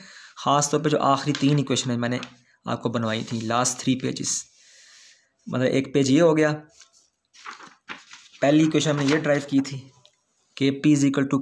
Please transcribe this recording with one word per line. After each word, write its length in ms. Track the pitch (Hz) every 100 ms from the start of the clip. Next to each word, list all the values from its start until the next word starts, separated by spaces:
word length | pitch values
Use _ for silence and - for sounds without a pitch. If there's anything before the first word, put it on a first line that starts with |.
| - - - -
ख़ास 320 | - 143 143
तौर 120 | 147
पे 80 | 151
जो 80 | 147
आखिरी 340 | 135 135 139 143
तीन 180 | 139 147
इक्वेशन 320 | 131 123 127
है 60 | 120
मैंने 240 | 120 123 - - _ _ -
आपको 240 | 123 120
बनवाई 320 | 117 113 110
थी, 160 | 117 117 110
last 320 | 117 127 -
three 160 | - 131
pages, 280 | 131 127 - - - _ _ - - - - _ _ _ -
मतलब 200 | 120 127
एक 240 | 131 135
पेज 160 | 147 131
ये 100 | 139
हो 140 | 170
गया। 180 | 156 151 151 - _ - _ _ _ _ - - - - _ _ - - - - -
पहली 220 | 135 151
इक्वेशन 260 | 156 160 156
हमने 140 | 143
ये 120 | 139 156
ड्राइव 280 | 151 143 135
की 100 | 135
थी, 180 | 135 135 - _ _ _ _ _ _ -
के 140 | 139
पी 220 | 139 151 143
is 80 |
equal 220 | 139 139 139
to 140 | 135